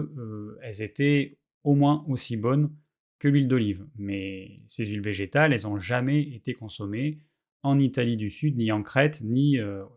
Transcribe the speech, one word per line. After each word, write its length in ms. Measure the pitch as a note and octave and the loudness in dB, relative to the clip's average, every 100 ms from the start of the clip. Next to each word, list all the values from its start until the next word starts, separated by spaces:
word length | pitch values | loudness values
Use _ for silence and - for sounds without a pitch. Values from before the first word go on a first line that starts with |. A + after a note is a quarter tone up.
| D3+ D3 | 0 -8
euh, 400 | A2 G#2+ G#2 - | -12 -12 -12 -14
elles 220 | B2 G2+ | -14 -10
étaient 560 | G#2+ - C#3+ C#3+ C3+ - _ _ | -8 0 2 2 0 -8 _ _
au 100 | D3 | 2
moins 300 | C#3+ C#3+ D3+ D3+ | 6 6 4 0
aussi 280 | B2+ - A2+ | -4 -4 -2
bonnes 340 | A2+ C#3 D3+ - _ _ _ _ | 0 2 2 -2 _ _ _ _
que 100 | C#3+ | 2
l'huile 200 | C#3+ C3 | 4 4
d'olive. 380 | B2+ G#2+ F#2 G2+ A2 | 2 2 -2 -8 -10
Mais 640 | G2+ G2 F#2+ F#2+ F#2+ G#2 - | -6 -6 -6 -10 -14 -20 -16
ces 180 | - | -8
huiles 160 | G#2+ G#2+ | -6 -4
végétales, 540 | G#2 G2 G2 C#3+ D#3 | -4 -4 -2 2 4
elles 80 | A#2+ | 2
n'ont 160 | G#2+ G2+ | 0 -6
jamais 420 | F2+ B2 B2+ D3 | -2 -2 2 0
été 320 | C#3+ A#2 - | 0 -6 -8
consommées 680 | A#2 A2 - G2+ A2 D3 D3+ _ _ _ _ | -8 -10 -10 -6 -4 -4 -6 _ _ _ _
en 160 | C#3 C#3 | 0 2
Italie 380 | C3+ - A#2+ A2+ | 2 2 -2 0
du 120 | G#2+ | -4
Sud, 280 | - D3+ B2 | -2 -2 0
ni 160 | A2 | 0
en 100 | G#2+ | 0
Crète, 380 | G2+ C3+ D3+ D3+ | -2 2 2 0
ni, 380 | A2 B2 D3 C3 | -2 2 4 2
euh, 240 | G#2 G2 G2 | 0 -8 -12